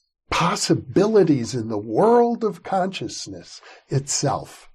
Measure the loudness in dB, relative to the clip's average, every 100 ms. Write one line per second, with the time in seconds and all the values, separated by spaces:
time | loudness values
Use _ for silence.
0 | _ _ -6 -2 0 0 0 0 0 0
1 | 4 4 4 2 0 -6 -4 -6 -4 2
2 | 4 4 4 0 -4 -6 -4 -2 -2 -6
3 | -10 -10 -14 -16 -18 -20 -20 -20 -6 -4
4 | -4 -4 -2 -4 -8 -20 -20